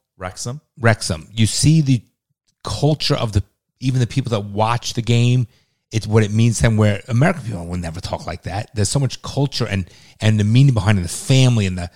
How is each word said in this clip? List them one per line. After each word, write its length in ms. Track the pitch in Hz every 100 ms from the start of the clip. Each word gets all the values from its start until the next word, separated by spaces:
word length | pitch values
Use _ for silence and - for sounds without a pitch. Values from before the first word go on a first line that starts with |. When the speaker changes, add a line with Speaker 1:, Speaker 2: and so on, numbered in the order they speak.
| _ -
Speaker 1:
Wrexham. 440 | 92 - 120 147 - -
Speaker 2:
Wrexham. 480 | 117 107 - 80 78
You 140 | 113 110
see 360 | - 143 160
the 200 | 135 120 - _ _ _ _ _
culture 500 | - - 143 151 -
of 180 | 147 113
the, 120 | 101 - _ _ _
even 220 | 127 127
the 60 | 120
people 220 | 135 107
that 100 | 110
watch 540 | 104 101 110 117 -
the 80 | -
game. 440 | 110 117 120 127 117 _ _ _ _
It's 140 | 110 107
what 180 | 110
it 80 | 104
means 240 | 110 117 107
to 60 |
them, 120 | 123 107
where 240 | 104 101 -
American 380 | 117 170 180
people 200 | 113 90 85
will 100 | 90
never 220 | 85 80
talk 260 | - 85 -
like 160 | 85
that. 260 | 85 98 -
There's 140 | 104 98
so 100 | 139
much 240 | 131 -
culture 440 | - - 143 - 110
and, 200 | 95 90 - - -
and 200 | 107 107
the 40 |
meaning 300 | 104 123 139
behind 240 | 113 98 101
it, 40 |
the 60 | 87
family 580 | - - 131 127 117 95
and 120 | 90
the, 120 | 90